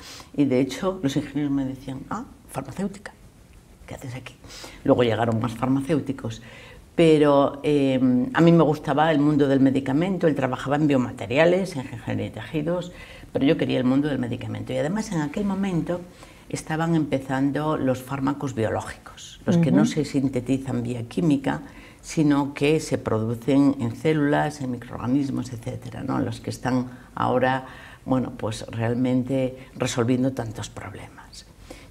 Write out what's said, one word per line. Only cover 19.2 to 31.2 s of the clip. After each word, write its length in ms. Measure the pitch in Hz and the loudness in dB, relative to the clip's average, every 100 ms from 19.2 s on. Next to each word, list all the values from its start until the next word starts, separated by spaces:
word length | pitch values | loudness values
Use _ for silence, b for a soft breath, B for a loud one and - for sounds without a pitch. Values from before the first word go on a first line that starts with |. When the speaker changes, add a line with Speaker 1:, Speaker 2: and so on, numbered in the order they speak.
| - - - | -20 -6 2
Speaker 1:
los 100 | 175 | 4
que 140 | 160 | 6
no 100 | - | 4
Speaker 2:
Ujú. 100 | - | 4
Speaker 1:
se 120 | 156 | 0
sintetizan 800 | 139 143 131 127 117 135 131 120 | -2 0 0 -2 -2 -2 -2 -4
vía 220 | 117 120 113 | -4 -6 -6
química, 540 | 185 170 139 139 147 - B B B | 0 2 2 0 -4 -8 B B B
sino 500 | - 165 147 143 139 | -6 2 4 4 0
que 260 | - 143 156 | 0 2 2
se 180 | - 120 | 0 -2
producen 800 | - 110 110 120 - 139 139 131 | 0 0 0 -4 2 4 4 2
en 160 | 117 113 | -2 -2
células, 640 | 156 156 143 151 151 147 | 0 2 2 2 0 -4
en 120 | 127 | -6
microorganismos, 800 | 120 - - 120 139 139 127 123 | -8 -8 -6 0 0 0 -4 -6
etcétera, 500 | 113 123 117 120 117 | -8 -8 -10 -10 -8
¿no? 160 | 135 131 | -4 -2
Los 220 | 107 113 | -2 -4
que 100 | - | -8
están 380 | 117 127 127 123 B B | -6 -2 0 -2 B B
ahora, 500 | - 120 123 127 131 - B B B | -2 0 2 2 0 -4 B B B
bueno, 280 | - 131 117 - | -2 -2 -2 -4
pues 300 | 107 110 - | -6 -6 -8
realmente 880 | 110 113 120 127 127 123 135 127 - B 120 | -4 -2 0 0 0 0 -2 -2 -6 B -4
resolviendo 560 | 127 127 117 127 131 | -2 0 2 2 0
tantos 360 | 127 113 110 107 | -2 -6 -8 -12
problemas. 800 | - 101 - - - | -12 -14 -14 -16 -20